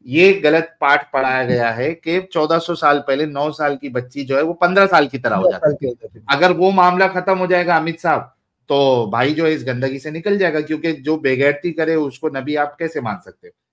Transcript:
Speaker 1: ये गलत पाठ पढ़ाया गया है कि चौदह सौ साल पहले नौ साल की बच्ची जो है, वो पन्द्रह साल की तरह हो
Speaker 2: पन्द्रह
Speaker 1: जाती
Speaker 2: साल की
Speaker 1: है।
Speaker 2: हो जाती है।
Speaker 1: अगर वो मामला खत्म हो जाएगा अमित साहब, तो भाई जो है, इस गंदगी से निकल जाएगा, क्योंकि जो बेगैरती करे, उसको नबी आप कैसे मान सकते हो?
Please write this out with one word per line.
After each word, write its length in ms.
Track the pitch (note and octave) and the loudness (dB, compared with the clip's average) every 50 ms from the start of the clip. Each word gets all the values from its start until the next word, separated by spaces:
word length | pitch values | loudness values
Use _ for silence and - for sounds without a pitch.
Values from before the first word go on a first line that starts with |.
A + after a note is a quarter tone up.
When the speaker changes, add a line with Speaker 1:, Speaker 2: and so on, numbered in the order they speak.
| _ | _
Speaker 1:
ये 280 | C3 B2+ D#3+ F3+ G3 G3 | -2 2 4 6 6 4
गलत 440 | G3 D3+ D3 D#3 E3 D#3+ - - _ | 4 2 2 2 2 0 -2 -6 _
पाठ 300 | D3+ C#3 D3 D3 C#3+ - | 2 2 2 2 0 -2
पढ़ाया 320 | - C3+ C3+ C3 C3 C3 B2+ | -2 -2 0 0 0 -2 0
गया 280 | A#2+ B2+ B2 A#2+ A#2 | 0 0 0 0 -2
है 220 | A2+ A2+ B2+ D3 - | -2 -2 -4 -4 -4
कि 280 | - _ D#3+ E3 F#3 | -6 _ -4 -2 -2
चौदह 380 | F#3 - - E3 D#3 D#3 E3 E3 | -4 -2 -2 -2 0 2 2 0
सौ 160 | E3 - E3+ | 0 -2 -4
साल 240 | D#3 E3 D3 C#3+ D3 | 0 2 2 2 2
पहले 260 | - - C3+ C3+ D#3 | 0 -2 -2 -2 -2
नौ 260 | D3+ C#3+ C#3 D3 D#3 | -4 -4 -4 -4 -4
साल 240 | D3 - D#3 C#3+ C#3+ C3 | -4 -4 -4 -4 -4 -4
की 120 | D3 C#3 | -8 -8
बच्ची 340 | A#2+ B2 B2 B2+ - C#3+ C#3 | -6 -8 -8 -8 -10 -10 -6
जो 140 | B2+ C3+ C3+ | -2 0 0
है, 60 | D#3 | 0
वो 100 | D#3+ E3+ | -2 0
पन्द्रह 320 | E3 F3+ F3 F#3 G3 G3 | 0 0 2 4 4 4
साल 220 | F#3+ F3+ E3 D3 C3+ | 6 4 4 2 2
की 100 | - C3 | -2 -4
तरह 180 | B2+ A#2+ G#2+ | -2 -2 0
हो 80 | G2 F#2+ | 2 2
Speaker 2:
पन्द्रह 160 | F3 G2 F#2 | 2 0 2
Speaker 1:
जाती 100 | G#2 D3+ | 0 -2
Speaker 2:
साल 60 | C#3+ | -2
की 100 | - C#3+ | -2 -4
Speaker 1:
है। 60 | B2+ | -8
Speaker 2:
हो 40 | A#2+ - | -8 -8
जाती 180 | - A2 - - | -14 -18 -20 -16
है। 60 | - B2 | -4 -2
Speaker 1:
अगर 220 | C#3+ C#3+ E3+ F3+ | 2 2 4 2
वो 200 | F3 D#3+ F3+ F#3+ | 4 4 2 2
मामला 360 | G3 F#3+ F3+ F3+ F3+ F#3 F#3+ F#3 | 4 4 4 4 4 2 2 0
खत्म 300 | F3+ F3+ F3+ F#3+ F#3+ F#3 | 0 -2 -2 0 0 0
हो 100 | F#3 F3 | 0 0
जाएगा 300 | F3+ F3 F3 E3+ E3+ D#3+ | 0 0 2 2 0 0
अमित 220 | D#3 E3 D#3+ - | 0 -2 -6 -4
साहब, 360 | - E3+ D3+ A#2+ - - _ _ _ _ _ _ _ - | -2 -2 0 -2 -2 -8 _ _ _ _ _ _ _ -2
तो 400 | C#3+ C#3 C#3 C3+ B2+ A#2+ A2+ G#2 G2 | 2 2 4 4 4 2 0 -2 -2
भाई 200 | A#2 B2+ C#3+ D3+ | -2 0 0 0
जो 120 | D3+ E3 | 0 0
है, 80 | D#3+ D#3+ | 0 -2
इस 100 | D3+ B2 | -2 -4
गंदगी 360 | C3 B2 A#2+ B2+ C3 C3+ C#3 | -6 -4 -4 -4 -6 -6 -8
से 120 | - D#3 | -10 -10
निकल 260 | D3+ E3 E3 G#3 G3+ G3+ | -12 -8 -4 -4 -2 0
जाएगा, 240 | F#3+ E3+ D3+ D#3 | 0 0 0 -2
क्योंकि 320 | D3+ D3 D#3 D3 D#3+ E3 D#3+ | -4 -4 -6 -4 -4 -4 -6
जो 240 | C#3 C3 D3 D#3+ D#3 | -4 -4 -4 -4 -2
बेगैरती 540 | C#3 C3+ C3 B2+ C#3 C#3+ C#3+ C#3+ - F3 | 0 -2 0 2 2 0 0 0 -4 -6
करे, 240 | D#3+ D#3+ D#3+ D#3 E3 | -4 -2 -2 0 0
उसको 340 | D#3+ D3+ C#3 B2+ - - D#3 | 0 -2 -4 -6 -6 -6 -6
नबी 260 | C#3 C3+ B2+ C#3+ D3 | -6 -6 -6 -4 -2
आप 200 | D3 D3 C#3+ - - | -2 -2 -4 -4 -8
कैसे 220 | E3+ D#3+ D#3+ D#3 | -8 -6 -6 -6
मान 180 | B2 A2+ G2+ F2+ - | -6 -6 -8 -8 -12
सकते 220 | F#2+ - _ - F2+ | -18 -20 _ -20 -20
हो? 60 | - _ _ _ | -20 _ _ _